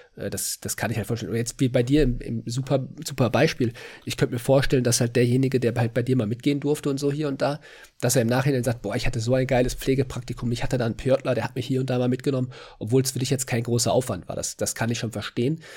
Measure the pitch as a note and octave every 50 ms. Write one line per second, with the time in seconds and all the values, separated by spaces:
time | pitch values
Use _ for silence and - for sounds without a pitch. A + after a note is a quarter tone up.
0 | - _ _ - - G2+ G2+ - - - - - - G2 - - - A#2 A#2 A#2
1 | G2 - A#2 A2 - - A2+ A#2 B2 - - - C#3 B2 C3 B2+ A#2+ B2+ C#3+ D#3
2 | C#3+ B2+ A#2+ - - - A#2 A2+ - A#2 A#2 C3+ C3 C3+ C#3+ C3 B2+ - - -
3 | - - C3+ - B2+ A2 - A2+ D3+ D#3+ - - B2+ A2+ - - - - - -
4 | - A#2+ - - D3 - B2+ A#2+ - - C3+ C#3 C3 - D3 C3 B2 A#2+ A#2 -
5 | B2 A#2 A#2 C3 B2 A#2+ B2 C3 C3+ B2+ C3 A#2+ A#2+ A2+ A#2 B2 A#2 A2+ - B2
6 | A#2 B2 B2+ B2+ G#2+ G2+ A#2+ A#2 - D3 C#3+ C#3+ C#3 C#3+ D3+ D3 - C#3+ C#3 C#3
7 | C#3+ C#3+ C#3+ D3+ D3+ C#3+ C3+ - C3+ C3+ D3 - - - - - - - _ -
8 | - B2 - C3 A2+ A2+ B2 B2+ C3 D3 C#3 B2 A#2+ B2+ A#2 - - G2 G2+ A#2
9 | - C3 - A#2+ A2 A#2+ C3 C3 C3 B2+ C3+ A#2+ B2 A#2+ - - - C#3 C3+ C3+
10 | C3 - - B2 - - A#2 - - A#2 A#2+ - - - - - A2+ A#2 G#2+ -
11 | - C3 C3 - - C3 B2 A2+ A2 - - B2+ A#2 - C3 B2+ C3 C3 B2+ B2
12 | B2 B2 B2+ B2+ - D3 C3 B2+ B2 B2+ - - - - - - - G#2+ B2 C3+
13 | C3 C3 - C3 C3+ - C3+ C3 - - B2 A#2 A#2 A#2+ A#2+ A#2 - A2 - B2+
14 | - - G2+ F2 - - - - - - - - G#2+ - - - A#2 A2+ A#2 -
15 | - A2 - G#2 - - - B2 A#2 C#3 D#3+ D#3+ - - -